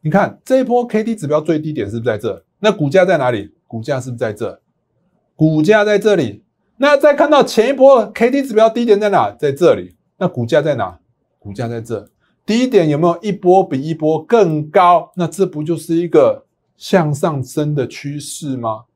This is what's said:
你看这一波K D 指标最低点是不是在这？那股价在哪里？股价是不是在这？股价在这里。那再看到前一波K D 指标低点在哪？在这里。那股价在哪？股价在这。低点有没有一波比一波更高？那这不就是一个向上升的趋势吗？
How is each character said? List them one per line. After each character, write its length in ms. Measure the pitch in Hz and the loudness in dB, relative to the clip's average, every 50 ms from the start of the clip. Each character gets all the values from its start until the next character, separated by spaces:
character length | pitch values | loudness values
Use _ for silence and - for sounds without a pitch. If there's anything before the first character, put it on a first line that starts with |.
你 100 | - 156 | -4 0
看 280 | 151 196 190 120 - _ _ | 0 0 0 0 -6 _ _
这 140 | - 262 269 | 0 0 0
一 40 | 262 | 0
波 220 | - 240 247 240 | 0 -2 -2 -2
K 180 | 240 - 214 214 | -2 -4 -4 -2
D 120 | 226 226 | -4 -6
指 100 | 214 151 | -6 -4
标 160 | 139 147 156 | -2 -2 -2
最 160 | 156 165 165 | 0 -2 -2
低 160 | 147 151 156 151 | -2 -4 -6 -6
点 160 | 131 104 95 | -6 -6 -6
是 100 | 110 117 | -6 -4
不 40 | 113 | -4
是 0 | |
在 120 | 127 110 | -4 -4
这？ 260 | 104 117 110 95 - _ _ _ _ | -4 -4 -8 -8 -8 _ _ _ _
那 120 | 196 214 | -2 -2
股 160 | 202 - 151 | 0 0 -4
价 160 | 139 147 190 180 | 2 2 2 4
在 140 | 185 180 | 4 2
哪 140 | 151 131 127 | 0 0 -2
里？ 200 | 120 104 98 - _ _ _ | -2 -4 -8 -12 _ _ _
股 160 | _ - 113 | _ -14 -12
价 180 | 110 - 139 131 | -6 -6 -6 -6
是 120 | 127 135 | -6 -10
不 40 | 123 | -8
是 40 | 117 | -6
在 120 | 127 110 | -6 -6
这？ 300 | 104 - 117 98 87 _ _ _ _ _ _ _ _ _ _ _ _ _ _ _ _ | -6 -6 -8 -8 -8 _ _ _ _ _ _ _ _ _ _ _ _ _ _ _ _
股 280 | - 156 156 156 151 151 | 0 0 0 2 0 2
价 200 | 185 214 214 208 | 4 4 4 4
在 140 | 214 208 | 2 0
这 180 | 202 208 214 202 | 2 2 2 0
里。 280 | 175 139 104 101 - _ _ _ _ _ _ _ | 0 0 -4 -6 -12 _ _ _ _ _ _ _
那 180 | _ 262 285 294 | _ 2 2 2
再 200 | 277 - 302 285 | 4 4 4 4
看 160 | - - 294 | 4 2 4
到 100 | 302 277 | 4 2
前 280 | 277 - - 226 220 247 | 2 2 0 0 0 0
一 40 | 285 | 2
波 320 | 254 262 269 277 240 208 208 - | 4 6 6 6 6 2 -2 -4
K 160 | - 226 254 | -2 -2 0
D 140 | 254 277 269 | 0 -2 -4
指 100 | 269 208 | -2 2
标 160 | 214 220 226 | 2 2 2
低 160 | 226 240 240 | 2 0 2
点 140 | 240 208 202 | 2 2 2
在 100 | 214 208 | 2 0
哪？ 220 | 196 156 113 101 | 2 0 0 0
在 200 | 104 _ - 143 | -4 _ -4 -4
这 220 | 131 - 175 156 117 | -2 2 4 4 4
里。 220 | 95 90 90 _ _ _ _ _ | 2 -2 -14 _ _ _ _ _
那 100 | _ - | _ -6
股 180 | 175 - 123 117 | -4 -4 -4 -4
价 160 | 117 165 151 | 0 0 0
在 140 | 151 160 143 | 0 0 -4
哪？ 240 | 117 101 90 90 _ _ _ _ _ _ _ _ _ | -4 -6 -8 -8 _ _ _ _ _ _ _ _ _
股 120 | _ 101 | _ -16
价 160 | 98 107 120 | -10 -10 -8
在 140 | 117 117 117 | -8 -8 -10
这。 260 | 113 117 113 104 - _ _ _ _ _ _ _ _ | -8 -8 -10 -10 -10 _ _ _ _ _ _ _ _
低 220 | - 214 240 254 | -2 0 0 0
点 200 | 254 226 196 165 | 2 2 2 2
有 100 | 151 147 143 | 2 0 2
没 80 | 170 | 0
有 120 | 175 170 - - | 0 0 0 -4
一 80 | 208 | -6
波 320 | 180 - - 175 180 196 185 | -6 -2 2 2 4 4 2
比 180 | 190 147 131 | 0 -4 -6
一 140 | 139 160 160 | -6 -6 -6
波 260 | 151 156 151 160 156 156 | -2 -2 -2 -2 -2 -2
更 460 | _ 233 233 202 170 156 151 151 151 | _ 2 2 2 2 0 -4 -6 0
高？ 420 | - 202 180 175 180 165 160 _ _ | 2 4 4 4 4 2 0 _ _
那 100 | 180 170 | -6 -6
这 220 | 160 - 196 190 | -6 -2 -4 -4
不 160 | 180 - 151 151 | -4 -4 -8 -6
就 120 | 160 170 | -6 -6
是 200 | 156 160 - 165 | -8 -4 -4 -2
一 120 | 165 175 | -2 -2
个 380 | 165 - 226 220 143 - - _ _ _ _ _ _ _ | 4 4 4 4 4 2 -2 _ _ _ _ _ _ _
向 340 | _ - - - 185 160 151 | _ -6 0 0 0 2 0
上 320 | 147 151 - 170 151 135 127 | -2 -2 -4 -4 -4 -6 -8
升 300 | - - 156 151 151 151 | -8 -6 -4 -4 -2 -2
的 140 | 143 123 | -4 -4
趋 320 | 120 - - - 143 143 147 | -6 -8 -12 -12 -10 -10 -10
势 360 | 139 - - - 165 143 131 | -12 -14 -14 -12 -10 -8 -8
吗？ 280 | 120 117 113 110 110 _ _ _ | -6 -6 -8 -8 -8 _ _ _